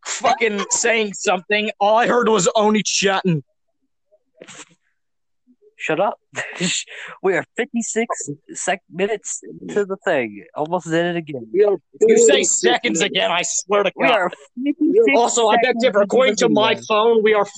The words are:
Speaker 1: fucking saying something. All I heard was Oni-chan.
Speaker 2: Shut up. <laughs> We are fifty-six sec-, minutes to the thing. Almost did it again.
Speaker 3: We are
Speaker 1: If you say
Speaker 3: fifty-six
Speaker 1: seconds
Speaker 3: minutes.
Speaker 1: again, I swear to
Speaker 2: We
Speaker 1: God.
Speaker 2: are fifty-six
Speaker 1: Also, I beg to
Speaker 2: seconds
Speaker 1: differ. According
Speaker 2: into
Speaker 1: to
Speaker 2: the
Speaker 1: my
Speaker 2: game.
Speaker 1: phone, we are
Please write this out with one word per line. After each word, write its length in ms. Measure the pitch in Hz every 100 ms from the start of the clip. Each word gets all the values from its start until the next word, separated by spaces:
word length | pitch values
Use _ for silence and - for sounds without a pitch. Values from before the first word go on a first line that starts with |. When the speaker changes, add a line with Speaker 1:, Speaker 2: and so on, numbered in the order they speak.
| -
Speaker 1:
fucking 600 | - 247 247 226 202 190
saying 440 | - 233 226 208 185
something. 560 | 202 185 - 208 214 -
All 180 | 208 220
I 80 | 240
heard 240 | 240 233
was 180 | 220 185
Oni-chan. 920 | 226 214 214 180 - 196 190 190 160 - _ _ _ _ _ _ 622 _ _ - - - 170 _ _ _ _ _ _ _ _ _ -
Speaker 2:
Shut 220 | - 160
up. 200 | 202 - _ -
<laughs> 240 | - - 180 - - - - -
We 120 | - 165
are 80 | - -
fifty-six 720 | 240 233 220 214 226 - - 147 -
sec-, 280 | - - - _
minutes 500 | 151 202 226 - - - 165 180
to 160 | 208 196
the 100 | 190 -
thing. 380 | 151 117 101 - -
Almost 320 | 156 180 165
did 160 | 160 175
it 100 | 170
again. 320 | 151 135 113
Speaker 3:
We 100 | 143
are 120 | 208 196
Speaker 1:
If 40 | _ -
you 160 | 220 226
say 60 | 233 -
Speaker 3:
fifty-six 180 | - -
Speaker 1:
seconds 380 | 185 240 247 -
Speaker 3:
minutes. 160 | - 185
Speaker 1:
again, 140 | 190
I 100 | 170
swear 400 | 175 - - 202
to 80 | 196 240
Speaker 2:
We 100 | 269
Speaker 1:
God. 80 | 226
Speaker 2:
are 120 | 180 - - -
fifty-six 540 | 269 - 311 381 453 277
Speaker 1:
Also, 300 | 233 240 220
I 80 | 233
beg 80 |
to 40 | 247
Speaker 2:
seconds 160 | 240
Speaker 1:
differ. 180 | 247 202
According 300 | 202 214 262
Speaker 2:
into 140 | 214 233
Speaker 1:
to 20 |
Speaker 2:
the 40 |
Speaker 1:
my 200 | 208 220 220
Speaker 2:
game. 80 |
Speaker 1:
phone, 400 | - 214 226 226
we 100 | 208
are 120 | 214 196